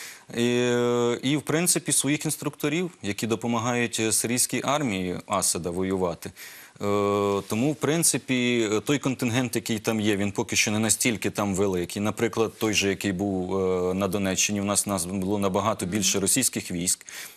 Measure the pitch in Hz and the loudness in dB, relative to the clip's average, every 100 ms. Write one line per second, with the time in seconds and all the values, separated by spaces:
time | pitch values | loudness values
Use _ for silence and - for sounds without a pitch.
0 | - - - 120 120 123 123 120 120 120 | -16 -16 -8 0 2 4 2 2 2 2
1 | 120 120 127 147 - 151 175 165 - - | 0 0 0 -2 0 0 2 0 0 0
2 | 135 147 156 - 143 - 147 156 180 - | 2 0 -2 -4 -6 -4 -2 0 -2 -4
3 | 101 101 110 110 120 117 117 120 117 - | -6 -2 -2 0 0 0 0 0 0 0
4 | 110 - 113 123 - 123 - 143 135 95 | 0 2 0 0 0 0 0 0 0 0
5 | 90 87 - 101 87 92 85 87 95 95 | -2 -4 -2 0 0 -2 -2 -2 0 0
6 | 90 82 95 - - - - - 101 101 | 0 -2 -10 -14 -18 -18 -20 -6 -2 0
7 | 101 101 101 101 - 110 139 147 131 165 | 2 2 0 0 -2 0 0 0 0 2
8 | 160 135 - 127 123 120 107 107 - 143 | 2 0 0 0 2 2 2 0 2 0
9 | 139 123 123 120 123 117 - 113 117 110 | 0 -2 0 0 0 -2 -2 -2 0 2
10 | 104 98 101 98 117 107 - 107 110 - | 2 2 0 -2 -2 0 2 2 2 2
11 | 127 104 104 - 101 92 101 90 87 101 | 2 0 -2 0 0 2 2 2 -2 -2
12 | 104 104 117 113 107 - 110 98 98 95 | -2 0 0 2 0 0 0 2 2 2
13 | 101 90 101 95 92 98 92 92 90 95 | 0 0 0 0 0 0 2 2 2 2
14 | 98 101 95 90 - 104 101 98 - 98 | 0 0 0 0 0 0 0 0 0 -2
15 | 87 98 92 104 98 101 104 101 92 107 | -2 -2 -2 0 2 2 0 -2 -2 0
16 | 95 101 95 - 120 110 - 87 92 - | 0 2 2 2 0 -2 -4 -4 -2 -2
17 | - - - | -6 -16 -16